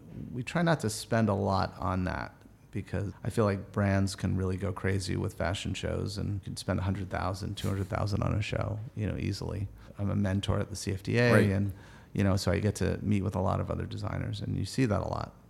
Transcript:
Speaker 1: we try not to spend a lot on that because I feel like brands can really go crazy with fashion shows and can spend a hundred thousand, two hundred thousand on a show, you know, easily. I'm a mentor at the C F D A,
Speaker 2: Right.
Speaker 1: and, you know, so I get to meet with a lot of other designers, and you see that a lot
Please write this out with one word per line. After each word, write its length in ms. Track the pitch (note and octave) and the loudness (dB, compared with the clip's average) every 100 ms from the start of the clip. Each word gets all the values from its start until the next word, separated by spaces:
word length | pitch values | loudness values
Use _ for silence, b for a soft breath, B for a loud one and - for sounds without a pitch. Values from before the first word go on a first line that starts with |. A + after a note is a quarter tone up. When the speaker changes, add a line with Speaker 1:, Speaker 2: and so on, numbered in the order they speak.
| - - - | -16 -12 -10
Speaker 1:
we 80 | B2 | -8
try 220 | A#2+ E3+ | -4 0
not 160 | E3+ D3+ | 2 2
to 100 | G#2+ | 0
spend 400 | - - A2+ A2 | -4 0 4 4
a 40 | |
lot 420 | G2+ G2 F#2+ F2+ - | 4 4 2 0 -2
on 260 | F#2 F#2 F2 | -2 0 0
that 280 | C#2+ A1 - - - - | -4 -6 -12 -20 -20 -12
because 400 | G#2 F#2 F#2+ G2+ - | -10 -4 -4 -4 -6
I 60 | A2+ | -4
feel 160 | A#2 G#2 | 2 2
like 260 | G2 - | 2 -2
brands 440 | G#2 G2+ G2 G2 - | 2 4 4 2 0
can 200 | F#2+ F#2+ | 0 0
really 200 | F#2 F#2 | 0 -2
go 140 | F#2+ | -2
crazy 440 | F#2+ F#2+ F#2+ F#2 F#2+ | 0 0 0 0 -2
with 180 | F#2+ - | -2 -2
fashion 380 | E2+ G#2 F2 | -2 -2 -4
shows 440 | - E2+ F2 G2 G2 | -4 -2 -2 -2 -4
and 260 | F#2 G2+ | -4 -4
can 140 | - - | -6 -8
spend 220 | - F#2+ | -2 0
a 20 | |
hundred 260 | F#2+ F#2+ F#2 | 0 -2 -2
thousand, 460 | E2+ F2+ F#2+ F#2+ G2+ | -4 -4 -4 -6 -4
two 100 | G2 | -2
hundred 200 | G2 F#2 | -2 -2
thousand 340 | - G2+ F#2 | 0 0 0
on 100 | F2 | 2
a 80 | F2 | 0
show, 380 | G#2+ - G#2 G#2+ A2 - | 0 -2 -2 -4 -6 -4
you 100 | A2 | -4
know, 80 | - | -2
easily. 500 | G2 G2 E2+ F#2 G2+ - B - | -2 -2 -4 -4 -6 -8 B -6
I'm 100 | G2+ | -2
a 60 | G2+ | 0
mentor 440 | G2 G2 G2 G2 | 2 2 0 0
at 100 | G2+ | -2
the 60 | F#2+ | -4
C 160 | F#2+ | -4
F 120 | F#2+ | -4
D 140 | G#2+ A2+ | 0 4
A, 140 | A#2+ | 6
Speaker 2:
Right. 160 | G#2+ G#2 | 6 6
Speaker 1:
and, 200 | G2 G2+ - B B B | 4 0 -4 B B B
you 100 | - | 2
know, 120 | G2 F#2 | 4 4
so 160 | F#2+ | 2
I 80 | F#2 | 2
get 160 | G2+ - | 2 2
to 220 | F#2 F2 | 0 0
meet 220 | G2+ G2+ | 0 2
with 120 | F#2+ F#2 | 2 0
a 60 | |
lot 180 | F#2+ F#2+ | 0 0
of 100 | F#2+ | 0
other 160 | F2 F#2 | -4 -4
designers, 560 | G#2 G#2 F#2 G#2+ G#2 | -4 -4 -4 -4 -4
and 160 | G#2 F#2+ | -4 -2
you 80 | F#2+ | -2
see 200 | - B2 | 0 2
that 140 | F#2+ | 2
a 60 | D#2+ | 0
lot 260 | D#2 - - | -4 -6 -12